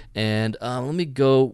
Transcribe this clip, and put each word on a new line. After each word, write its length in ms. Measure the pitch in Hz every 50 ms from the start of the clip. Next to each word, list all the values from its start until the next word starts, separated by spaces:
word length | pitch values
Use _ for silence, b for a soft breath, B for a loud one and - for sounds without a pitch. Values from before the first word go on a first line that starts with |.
| B B -
And, 400 | 107 110 110 107 107 110 113 107 -
uh, 200 | - 123 127 127
let 140 | 127 135 156
me 80 | 180 175
go 400 | 151 131 131 135 135 135 131 131 127